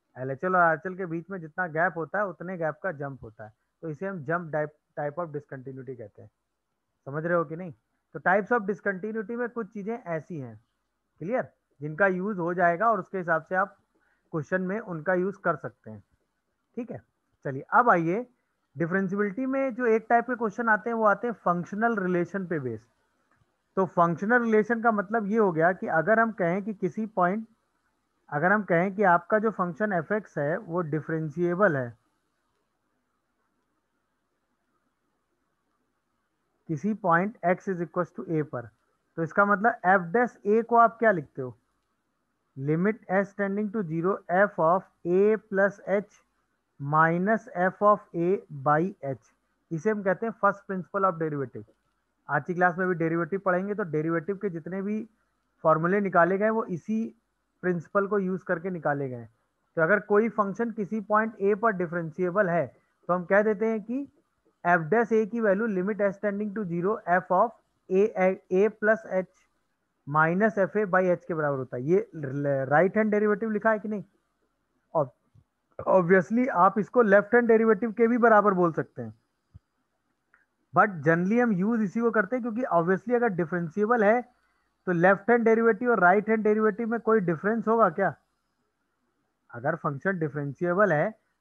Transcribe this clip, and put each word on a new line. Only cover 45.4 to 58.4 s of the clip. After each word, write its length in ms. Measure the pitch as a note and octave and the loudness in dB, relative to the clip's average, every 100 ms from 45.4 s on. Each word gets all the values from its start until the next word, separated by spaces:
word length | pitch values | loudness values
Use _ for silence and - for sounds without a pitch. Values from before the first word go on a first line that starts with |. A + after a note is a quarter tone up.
plus 340 | - F#3+ G3 G3 - | -2 0 0 0 -4
h 260 | G3 G3 _ _ _ _ _ _ - | -2 -4 _ _ _ _ _ _ -12
minus 680 | C#3 D#3 D#3+ E3+ F#3+ A3 - F3+ | -2 2 4 2 0 -2 -2 -2
f 200 | F#3 F3+ | -2 2
of 200 | G#3 G#3 - E3+ | 2 2 0 -4
a 120 | E3+ G3+ - D3 C3+ | -2 -2 -4 -4 0
by 160 | D3+ F#3 G3+ | 2 0 -4
h, 180 | C#3 B2+ _ _ _ _ _ | -10 -10 _ _ _ _ _
इसे 200 | E3 G#3 | -6 -4
हम 120 | G#3+ | -2
कहते 240 | G3 F3+ A3+ | -2 -2 -4
हैं 60 | - | -2
first 220 | G3+ G3 - | 0 0 -6
principle 380 | F#3+ E3 G3+ F#3+ | -8 -6 -2 0
of 80 | E3 | 0
derivative। 420 | D#3+ D3 C3 A2+ G#2+ _ _ _ _ _ - | -4 -4 -6 -10 -18 _ _ _ _ _ -4
आज 160 | C#3+ D3 | -4 -2
की 80 | |
class 220 | F3 F3+ E3+ | 0 0 2
में 80 | F#3 | -2
भी 60 | |
derivative 460 | F3 E3 E3 E3+ G3 | 0 -2 -2 -2 -4
पढ़ेंगे, 300 | F#3+ F3+ G3 | -2 -2 -2
तो 100 | G3+ F#3+ | -6 -4
derivative 500 | D3+ D#3 E3+ D#3+ G3 | -4 -2 -2 -4 -6
के 140 | G#3 | -6
जितने 320 | E3 D#3 F#3+ | -8 -8 -8
भी 160 | G3 G#3+ A3+ _ _ _ _ _ | -6 -6 -8 _ _ _ _ _
फॉर्मूले 360 | E3 D#3 E3+ G3+ | 2 4 2 0
निकाले 380 | G3+ F3+ E3+ F#3+ | 2 4 4 2
गए 120 | G#3+ | 0
वो 140 | A3 A3+ | -2 -4
इसी 380 | F3 - A3 A3+ - _ _ _ _ | -8 -6 -6 -6 -10 _ _ _ _
principle 440 | F3+ F3 - G3+ G3 | -4 -4 -4 -4 -2
को 120 | G#3 | -2
यूज़ 260 | F#3 F#3 | -2 -4